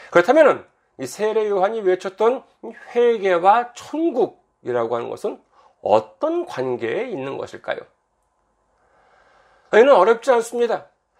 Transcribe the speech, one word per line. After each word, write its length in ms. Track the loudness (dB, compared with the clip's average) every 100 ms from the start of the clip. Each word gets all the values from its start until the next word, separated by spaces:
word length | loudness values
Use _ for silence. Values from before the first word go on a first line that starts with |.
| 0
그렇다면은 540 | 2 4 6 4 2 -6 _ _ -16
이 80 | -14
세례 420 | -6 -4 -2 -2
요한이 320 | -2 -2 -2
외쳤던 640 | -2 -2 -4 -2 -2 -2 -8 _ -20 -20 -6
회개와 760 | 0 0 0 0 2 4 2 0
천국이라고 1200 | -12 -10 -4 -2 -2 -4 -6 _ _ -6 -4 -2 -4
하는 120 | -6
것은 320 | -8 -8 -10 _ _ _ _
어떤 640 | 2 2 2 _ -4 -4
관계에 640 | -8 -8 -6 -6 -6 -6 -8
있는 300 | -10 -10 -10
것일까요? 400 | -12 -12 -10 -10 -12 _ _ _ _ _ _ _ _ _ _ _ _ _ _ _ _ _ _
이는 220 | 4 6
어렵지 360 | 6 6 2 0
않습니다. 540 | 0 -2 -4 -2 -4 -10 _ _